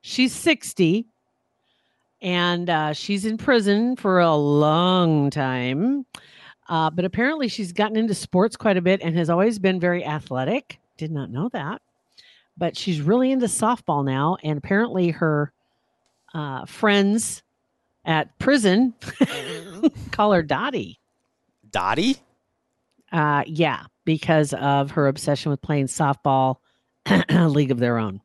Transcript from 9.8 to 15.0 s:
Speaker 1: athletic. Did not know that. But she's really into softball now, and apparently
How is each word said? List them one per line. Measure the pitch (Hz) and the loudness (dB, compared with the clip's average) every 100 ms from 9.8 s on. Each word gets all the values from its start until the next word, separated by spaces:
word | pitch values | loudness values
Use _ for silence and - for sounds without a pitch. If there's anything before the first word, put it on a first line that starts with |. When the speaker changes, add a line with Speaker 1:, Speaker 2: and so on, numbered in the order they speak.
| 175 175 | 0 -2
Speaker 1:
athletic. | 147 151 - 127 131 247 - - _ _ | -4 -8 -6 -4 -2 -4 -6 -20 _ _
Did | 156 | -8
not | 156 113 | -6 -6
know | 117 220 | -6 -6
that. | 220 147 240 _ _ _ _ - _ _ - | -6 -10 -10 _ _ _ _ -20 _ _ -6
But | 175 - | -6 -4
she's | - 160 | -4 -2
really | 147 240 262 | 0 2 2
into | 269 233 | 0 -2
softball | - 220 247 - 147 | -2 -2 -2 -2 -2
now, | 139 131 151 185 | 0 0 0 -2
and | 156 151 | -4 -6
apparently | - 196 233 185 | 0 0 0 0